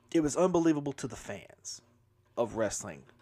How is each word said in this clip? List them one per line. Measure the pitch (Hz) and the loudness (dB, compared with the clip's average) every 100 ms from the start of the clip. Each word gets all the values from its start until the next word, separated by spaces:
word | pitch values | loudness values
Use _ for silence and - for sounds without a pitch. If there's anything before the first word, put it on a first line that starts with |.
| - | -2
it | 165 | 0
was | 151 - | 2 4
unbelievable | 185 170 165 147 143 | 4 4 4 2 -2
to | - 131 | -6 -8
the | - | -8
fans | - 95 - - - - _ _ _ _ _ - | -10 -12 -14 -18 -16 -16 _ _ _ _ _ -2
of | 117 110 | -2 0
wrestling, | 104 - 104 73 - - | -2 -2 -8 -12 -16 -12